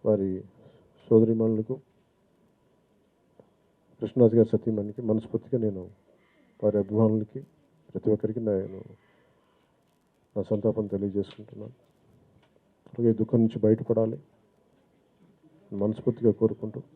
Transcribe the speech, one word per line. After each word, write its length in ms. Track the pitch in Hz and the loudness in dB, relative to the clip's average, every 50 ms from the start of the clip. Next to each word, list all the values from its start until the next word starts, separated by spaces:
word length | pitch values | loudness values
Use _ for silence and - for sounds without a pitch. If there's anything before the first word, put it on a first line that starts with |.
| - | 2
వారి 380 | 107 107 101 98 95 92 95 - - _ - - - _ _ _ _ _ _ _ - | 2 0 2 0 -4 -4 -6 -10 -16 _ -20 -20 -20 _ _ _ _ _ _ _ 4
సోదరీమణులకు, 680 | 117 110 113 113 113 113 113 113 113 107 107 - 131 151 _ _ _ _ _ _ _ _ _ _ _ _ _ _ _ _ _ _ _ _ _ _ _ _ _ _ _ _ _ _ _ _ - _ _ _ _ _ _ _ _ _ _ _ | 6 6 6 6 2 0 2 0 0 -2 -4 -6 -8 -10 _ _ _ _ _ _ _ _ _ _ _ _ _ _ _ _ _ _ _ _ _ _ _ _ _ _ _ _ _ _ _ _ -20 _ _ _ _ _ _ _ _ _ _ _
కృష్ణరాజు 340 | 117 107 - 131 120 110 113 | -8 -4 4 4 4 6 6
గారి 140 | 117 110 113 | 6 4 4
సతీమణికి, 520 | - 110 - 117 110 104 101 104 107 - | 2 -2 -2 -2 -4 -4 -6 -6 -10 -8
మనస్ఫూర్తిగా 600 | 123 110 110 110 113 - - 117 - - - 123 110 | -2 -2 -2 -2 -2 -4 -8 -8 -4 -4 -4 -2 -2
నేను, 260 | 107 98 95 90 90 - _ _ _ _ _ _ _ _ _ _ _ _ _ - | -2 -4 -6 -12 -14 -18 _ _ _ _ _ _ _ _ _ _ _ _ _ -2
వారి 140 | 104 104 | 0 0
అభిమానులకి, 640 | 104 95 95 107 107 113 110 110 110 107 - - 135 - _ _ _ _ _ _ _ _ _ - | 0 -2 0 0 2 2 2 2 0 -4 -6 -12 -18 -18 _ _ _ _ _ _ _ _ _ -12
ప్రతి 180 | - - 113 | -4 -2 0
ఒక్కరికి 280 | 107 107 - 110 110 120 | 0 0 -2 -6 -6 -4
నేను 440 | 113 107 101 95 98 98 95 95 - - - _ _ _ _ _ _ _ _ _ _ _ _ _ _ _ _ _ _ _ _ _ _ _ _ _ _ _ _ | -4 -2 -2 -2 -4 -6 -12 -16 -18 -20 -20 _ _ _ _ _ _ _ _ _ _ _ _ _ _ _ _ _ _ _ _ _ _ _ _ _ _ _ _
నా 60 | 104 95 | -8 -4
సంతాపం 440 | - 110 104 104 110 104 110 107 | -2 -4 0 0 -2 0 0 -4
తెలియజేసుకుంటున్నాను. 840 | 98 101 98 101 101 95 101 98 - - - 107 - - 104 107 117 127 _ _ _ _ _ _ _ _ _ _ _ _ _ _ _ _ _ _ _ _ _ _ - | -4 -4 -4 -4 -4 -4 -4 -6 -6 -10 -20 -20 -20 -16 -16 -16 -16 -18 _ _ _ _ _ _ _ _ _ _ _ _ _ _ _ _ _ _ _ _ _ _ -16
అలాగే 240 | - - 117 117 113 | -6 0 0 2 2
దుఃఖం 260 | 113 110 - - 117 | 2 -2 0 2 2
నుంచి 200 | 113 113 - 113 | 2 2 0 0
బయటపడాలి 600 | 107 107 113 113 - - 117 113 113 113 117 143 - _ _ _ _ _ _ _ _ _ _ _ _ _ _ _ _ _ _ _ _ _ _ _ _ _ _ _ _ _ 107 | 4 4 4 2 2 -2 0 0 0 -2 -4 -10 -16 _ _ _ _ _ _ _ _ _ _ _ _ _ _ _ _ _ _ _ _ _ _ _ _ _ _ _ _ _ -6
మనస్ఫూర్తిగా 580 | 98 101 107 107 - - 127 113 - 117 113 | -4 -2 -2 -4 -2 -2 -4 -4 2 2 0
కోరుకుంటూ 500 | 101 - 110 110 - - - 110 - - - _ _ | 2 4 0 0 0 -2 -10 -12 -10 -12 -16 _ _